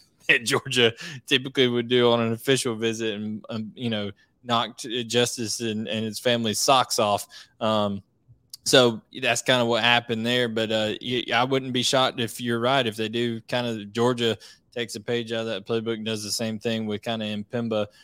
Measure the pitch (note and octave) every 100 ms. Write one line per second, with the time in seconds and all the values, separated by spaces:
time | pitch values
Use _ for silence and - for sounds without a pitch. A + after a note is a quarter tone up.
0 | _ _ - C#3+ B2 C3 C3+ B2+ A#2 -
1 | E3+ C3+ - C3 C3+ C#3 B2+ A#2+ A#2 B2
2 | A#2+ A#2 A2+ A2+ - C3 B2+ A2 A2+ A2+
3 | A2+ G#2 G#2+ G#2+ - A2+ G#2+ - A#2+ G#2+
4 | G2+ - _ _ A#2+ A#2 A2+ - B2 B2
5 | A2+ A#2 B2 - G#2+ - A2+ G#2+ A2 A2
6 | A2 G#2 B2 A#2+ A2+ G2+ - C3 A#2+ -
7 | G#2 G2+ - - - - A2 G#2+ G#2 G2+
8 | - _ _ _ _ - - C#3 A#2+ A2
9 | - - B2+ A#2 - B2+ A#2 A2+ A#2 A#2+
10 | A#2+ A2+ A#2 B2 A#2+ A2 A2 A2 G#2+ -
11 | - B2 - A#2 C3 C3+ C3 B2+ A#2 C3+
12 | C3 B2 A#2 - A#2+ A#2 A#2+ C#3 A#2 G#2
13 | A2 A#2 A#2+ A2+ - B2+ A#2+ A2+ G2+ A2+
14 | B2 A#2+ A#2 G#2 - - _ A#2+ A#2 A2
15 | G#2 A#2+ A2+ A2+ A2+ G2 G2+ A2+ A2+ A2
16 | A2 G#2+ G#2 - A2+ A2 A#2 A2+ G#2+ G#2
17 | A#2+ A2 G#2+ G#2 G#2 A#2+ A#2 G#2+ G#2 _